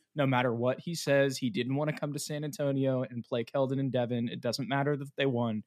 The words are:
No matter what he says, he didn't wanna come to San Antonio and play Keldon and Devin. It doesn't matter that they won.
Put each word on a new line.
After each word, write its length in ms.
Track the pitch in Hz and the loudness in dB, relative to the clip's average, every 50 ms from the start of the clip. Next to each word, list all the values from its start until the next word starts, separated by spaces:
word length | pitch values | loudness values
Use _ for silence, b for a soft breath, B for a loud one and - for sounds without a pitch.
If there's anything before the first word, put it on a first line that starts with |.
| _ _ _ | _ _ _
No 140 | 147 139 | 0 2
matter 260 | 131 127 123 127 127 113 | 4 4 4 4 2 2
what 260 | 117 120 127 131 - | 2 2 0 0 0
he 120 | - 175 170 | -4 -6 -6
says, 440 | 156 - 151 139 139 139 139 131 | -4 0 2 4 4 4 4 2
he 120 | - 135 123 | 0 -2 -2
didn't 260 | 98 123 120 123 135 | 0 -2 -2 0 0
wanna 180 | 139 151 151 147 | 0 0 -2 -2
come 140 | - - 147 139 | -4 -4 -6 -4
to 60 | 147 | -6
San 240 | - - 151 147 151 | -6 -6 -6 -6 -6
Antonio 600 | 151 139 - 147 139 139 135 135 131 131 127 127 | -6 -4 -2 0 0 2 2 2 2 2 0 -2
and 200 | - 123 120 110 | -4 -6 -8 -6
play 220 | - 131 120 117 | -2 -2 -2 -2
Keldon 340 | - - 143 135 127 139 135 | -2 0 0 0 2 2 0
and 120 | 139 131 120 | 0 0 0
Devin. 340 | 127 120 117 123 120 117 120 | 0 0 0 0 -2 -2 -2
It 120 | - 120 | -4 -4
doesn't 260 | - 120 113 - 131 | -2 -2 -2 -2 -2
matter 300 | 107 135 139 139 147 147 | 0 0 0 2 0 0
that 180 | 135 139 143 - | -2 -4 -6 -2
they 100 | - 139 | 0 0
won. 380 | 135 127 120 120 117 107 107 b | 2 2 2 0 0 0 -2 b